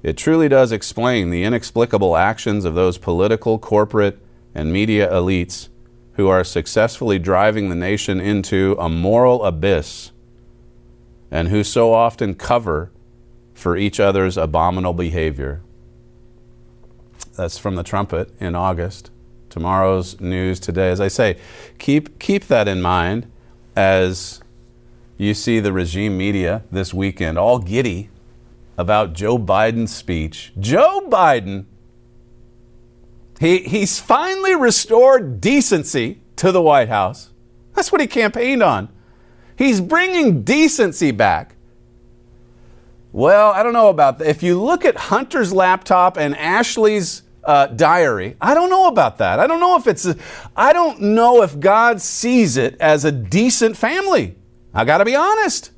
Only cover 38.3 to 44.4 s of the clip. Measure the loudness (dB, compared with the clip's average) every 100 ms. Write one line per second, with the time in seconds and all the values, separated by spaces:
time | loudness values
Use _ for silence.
38.3 | -2 -2 2 2 2 -6 -16 _ _ _
39.3 | _ -20 -2 0 0 0 0 0 0 2
40.3 | 0 0 2 2 2 -2 0 -2 2 0
41.3 | 0 -6 _ _ _ _ _ _ -20 _
42.3 | -20 _ -20 -20 -20 -20 -20 _ 0 4
43.3 | 6 4 2 0 4 4 6 2 2 -2
44.3 | -2